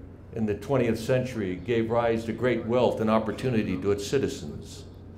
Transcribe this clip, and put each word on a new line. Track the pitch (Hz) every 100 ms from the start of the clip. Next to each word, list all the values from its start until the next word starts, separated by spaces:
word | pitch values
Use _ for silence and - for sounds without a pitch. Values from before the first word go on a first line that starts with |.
| - - -
in | - 107
the |
twentieth | 101 - 135 120 110
century | - 127 123 113 95 90
gave | 90 117 113
rise | 117 117 113
to | 113
great | 110 123 117 107
wealth | 123 113 -
and | 107
opportunity | 110 110 104 131 113 101 90
to | 95
its | 101 -
citizens. | 139 - - - - - - - - -